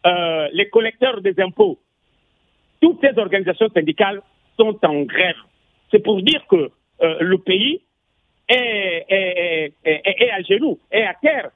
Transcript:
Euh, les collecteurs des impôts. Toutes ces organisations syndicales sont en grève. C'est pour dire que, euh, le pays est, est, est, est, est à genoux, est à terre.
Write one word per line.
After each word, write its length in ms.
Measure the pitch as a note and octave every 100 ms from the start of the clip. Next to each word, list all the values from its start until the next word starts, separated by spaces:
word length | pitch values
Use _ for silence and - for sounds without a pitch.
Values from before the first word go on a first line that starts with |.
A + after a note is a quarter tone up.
| F3
Euh, 420 | F3+ E3+ D#3+ D3
les 160 | D#3+ G3+
collecteurs 520 | A3+ A3 _ C4 A3+
des 180 | F#3+ F#3
impôts. 380 | F#3 - G3+ - _ _ _ _ _ _ _ _ _ _
Toutes 200 | D#4+ -
ces 160 | C#4 A3+
organisations 500 | G3 G3 F#3 E3+ A3
syndicales 500 | F3+ D#3 D3+ G3 G3 _ _ _ -
sont 180 | A3 F3+
en 180 | E3 D3
grève. 340 | C#3 - F3+ E3 _ _ _ _ _
C'est 100 | G#3
pour 180 | - G3
dire 200 | G3 D#4 -
que, 200 | F3+ C3+ _ _ _
euh, 140 | E3 D#3
le 180 | F3+ F#3
pays 440 | F#3+ F#3+ B3 E4+ _ _ _ _ _ _ -
est, 560 | B3 A#3+ G#3+ F#3+ E3 -
est, 640 | G3 F#3 F3+ F3 D#3+ D3+ _
est, 180 | D#3+ D3+
est, 200 | G3 G#3
est 60 | A#3+
à 120 | G3
genoux, 380 | F3 G3 D4 E3 _
est 140 | G#3
à 100 | G#3 -
terre. 280 | D4 C#4 D#3